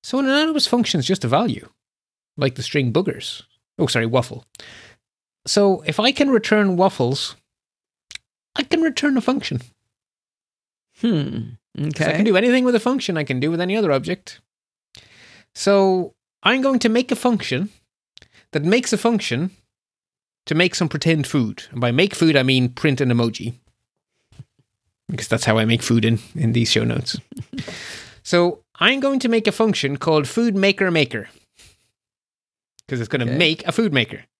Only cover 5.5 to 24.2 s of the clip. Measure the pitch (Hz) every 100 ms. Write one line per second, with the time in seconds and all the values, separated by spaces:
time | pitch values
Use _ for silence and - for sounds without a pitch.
5.5 | - 202 190 - 160 233 269 285 240 -
6.5 | 214 196 180 190 - 123 135 - - _
7.5 | _ _ _ _ _ _ - _ _ _
8.5 | - 277 349 320 254 294 262 - 277 -
9.5 | 127 - _ _ _ _ _ _ _ _
10.5 | _ _ _ _ _ 233 170 135 123 113
11.5 | 117 _ - 147 151 151 156 214 185 240
12.5 | 254 254 233 240 262 - 165 143 127 151
13.5 | 165 180 214 196 135 156 185 - - _
14.5 | _ _ _ _ - _ - - - _
15.5 | - - 202 190 185 160 _ _ _ 190
16.5 | 262 269 262 226 226 254 220 247 226 -
17.5 | 131 208 _ _ _ _ _ - _ _
18.5 | 156 156 240 254 208 233 226 - 123 185
19.5 | _ _ _ _ _ _ _ _ _ -
20.5 | 160 180 - 170 151 165 160 135 147 110
21.5 | - - 117 120 123 196 - 160 143 131
22.5 | 131 123 123 156 131 131 120 117 104 107
23.5 | 123 _ _ _ _ _ _